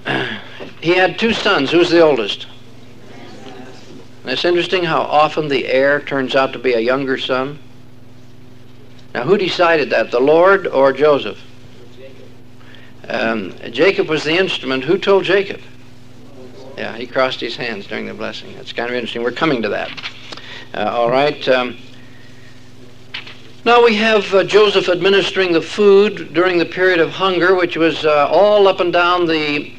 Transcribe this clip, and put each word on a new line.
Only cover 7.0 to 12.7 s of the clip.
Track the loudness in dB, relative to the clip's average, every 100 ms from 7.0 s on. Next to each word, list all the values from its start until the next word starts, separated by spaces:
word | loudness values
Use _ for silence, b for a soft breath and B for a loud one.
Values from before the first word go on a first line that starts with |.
| -2 -4
son. | -2 -2 -4 -8 -18 -20 -20 -20 -20 -20 -20 -20 -20 -20 -20 -18 -18 -20 -10
Now, | -6
who | 0 0
decided | 0 2 2 2 2
that, | 0 0
the | 2
Lord | 4 6 6 4 2
or | 2 2
Joseph? | 4 2 2 0 -12 -16 -18 -20 -18 -18 -18 -18 -18 -20 -20 -20 -18 B